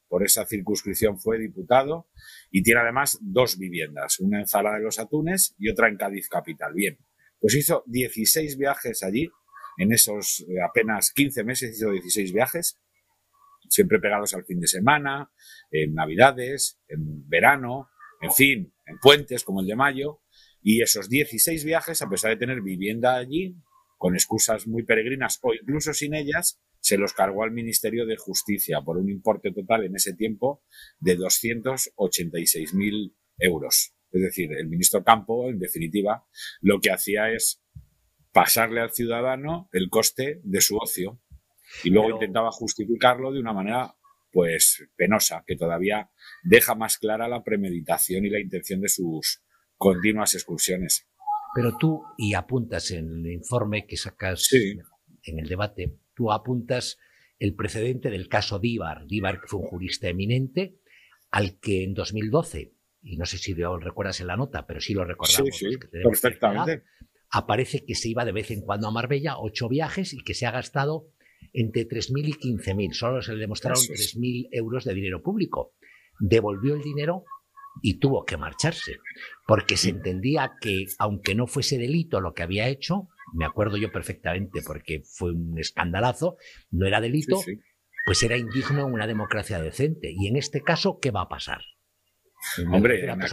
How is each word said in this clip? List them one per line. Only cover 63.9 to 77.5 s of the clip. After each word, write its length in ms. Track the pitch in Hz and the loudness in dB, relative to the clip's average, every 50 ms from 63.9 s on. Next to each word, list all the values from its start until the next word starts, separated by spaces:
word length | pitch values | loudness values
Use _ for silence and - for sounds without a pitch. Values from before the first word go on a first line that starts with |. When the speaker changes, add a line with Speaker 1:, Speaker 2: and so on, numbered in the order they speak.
| - - 95 95 92 - | -8 -6 -6 -6 -6 -6
Speaker 2:
en 80 | 92 87 | -6 -4
la 80 | 90 | -4
nota, 300 | 113 139 135 - 78 - | -4 -4 -4 -6 -8 -10
pero 140 | - 71 76 | -8 -10 -8
sí 140 | - - 101 | -4 -2 -2
lo 100 | 98 90 | -2 -2
recordamos 520 | 85 87 - 85 - - - 139 139 - | -4 -4 -2 0 2 4 4 2 0 0
Speaker 1:
Sí, 20 | - | -4
sí, 80 | 98 | -4
Speaker 2:
los 120 | 104 131 127 | -4 -4 -6
que 100 | - - | -8 -12
tenemos 320 | - 85 95 117 104 - | -2 4 4 4 4 6
Speaker 1:
perfectamente. 500 | - 123 - - - 107 101 131 175 160 | 2 2 2 2 2 2 2 2 0 -2
Speaker 2:
cerca, 140 | 160 - _ _ _ - - _ _ _ _ - | -2 -4 _ _ _ -20 -20 _ _ _ _ -2
aparece 540 | - - - - 104 120 127 - - 135 - | -2 0 2 2 2 0 0 0 -4 -6 -6
que 100 | - 110 | -4 -6
se 140 | - - 113 | -4 -4 -4
iba 160 | 113 120 120 | -2 -2 -2
de 80 | 110 | -2
vez 180 | 92 110 104 - | -2 -4 -4 -6
en 100 | 110 101 | -8 -8
cuando 280 | 92 101 101 104 110 107 | -4 -4 -4 -4 -2 -4
a 40 | |
Marbella, 460 | 110 117 120 117 143 139 147 151 131 - | -4 -2 -2 0 0 0 -2 -4 -6 -6
ocho 300 | 110 104 - - 123 113 | -8 -8 -6 -4 -4 -2
viajes, 440 | 131 151 160 147 - 196 185 - | 0 0 -2 -2 -4 -6 -6 -6
y 100 | 135 135 | -8 -10
que 120 | - - - | -8 -8 -6
se 120 | - 123 | -4 -4
ha 40 | 117 | -2
gastado 560 | 113 127 120 - - 143 139 147 156 165 - _ _ _ _ _ _ - - - | -2 -4 -6 -4 -2 -2 -2 -2 -2 -6 -8 _ _ _ _ _ _ -20 -18 -8
entre 320 | - 127 113 104 - 117 113 | -2 -2 -2 0 0 -2 -2
tres 260 | - 117 117 - - | -2 -4 -6 -4 -2
mil 180 | 131 143 147 151 | -2 -2 -2 -2
y 60 | 139 | -4
quince 400 | - - 127 113 95 - 98 95 | -4 -4 -4 -4 -4 -4 -2 -2
mil. 200 | 104 101 85 - | -2 -2 -2 -4
Solo 280 | - 117 120 131 127 | -4 -4 -2 -2 -4
se 100 | - 113 | -4 -6
le 80 | 110 107 | -6 -6
demostraron 380 | 107 101 107 - - 123 127 123 | -6 -6 -6 -4 -2 -2 0 0
Speaker 1:
Eso 140 | - 82 | 0 -2
es. 60 | 76 - | -2 -4
Speaker 2:
tres 180 | - - - | -4 -4 -4
mil 320 | 117 120 123 120 120 123 - | -4 -4 -2 -2 -4 -6 -6
euros 340 | - 120 113 113 123 127 - | -4 -4 -4 -2 -4 -4 -4
de 100 | 120 95 | -4 -4
dinero 280 | 98 98 95 92 82 | -4 -4 -4 -6 -4
público. 520 | - 175 208 220 170 - - - - - _ _ _ - - - _ _ _ - | -4 -4 -2 -2 -2 -2 -4 -6 -6 -8 _ _ _ -20 -20 -20 _ _ _ -2
Devolvió 560 | 104 95 113 113 104 104 101 95 110 139 147 | 2 4 4 4 4 2 -2 0 0 0 -2
el 80 | 147 | -2
dinero 420 | 143 147 139 147 147 160 175 190 - - - - _ _ | -4 -6 -6 -4 -2 -2 -4 -4 -6 -14 -20 -20 _ _